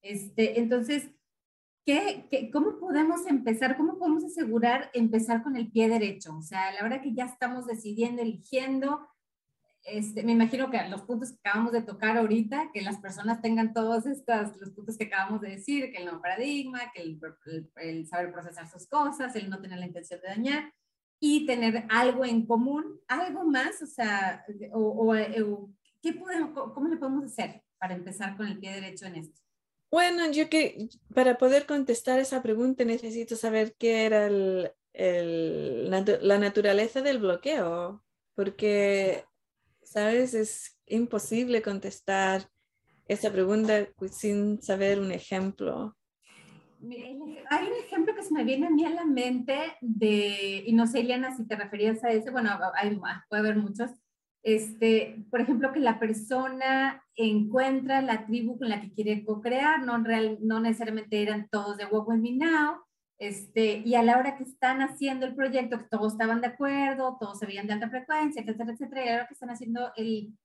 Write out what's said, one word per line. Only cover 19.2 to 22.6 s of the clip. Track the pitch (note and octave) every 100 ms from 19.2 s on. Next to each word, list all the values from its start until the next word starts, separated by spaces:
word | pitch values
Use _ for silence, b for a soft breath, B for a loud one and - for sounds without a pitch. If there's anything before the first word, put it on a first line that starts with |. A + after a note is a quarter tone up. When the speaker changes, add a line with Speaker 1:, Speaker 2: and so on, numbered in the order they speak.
| B3+ A3
Speaker 1:
el | G3+
no | F#3+
tener | F#3+ F3+
la | F3+
intención | E3+ E3 E3+
de | F#3
dañar, | G3+ B3+ D4 D4+ _ _ _ _ _
y | D4+ D4 D4+
tener | A#3+ A3+ A3+ A3+
algo | A3+ B3 B3 B3+
en | A#3 A3
común, | A3+